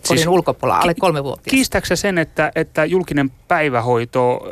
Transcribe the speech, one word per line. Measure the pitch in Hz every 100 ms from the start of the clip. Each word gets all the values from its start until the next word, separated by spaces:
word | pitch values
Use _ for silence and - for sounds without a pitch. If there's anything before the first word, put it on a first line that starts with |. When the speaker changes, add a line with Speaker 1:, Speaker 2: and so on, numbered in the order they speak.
Speaker 1:
Siis | -
Speaker 2:
kodin | 175 160
ulkopuolella, | 185 160 - 131 90
alle | 175
Speaker 1:
ki-, | 170
Speaker 2:
kolmevuotias? | 185 151 139 - -
Speaker 1:
kiistääkö | 269 247 196 -
sä | 175
sen, | 202 175
että, | 151 - 156 160
että | 156 160 156
julkinen | 185 - 147 135 - -
päivähoito | 170 151 123 117 117 120 131 123 123 -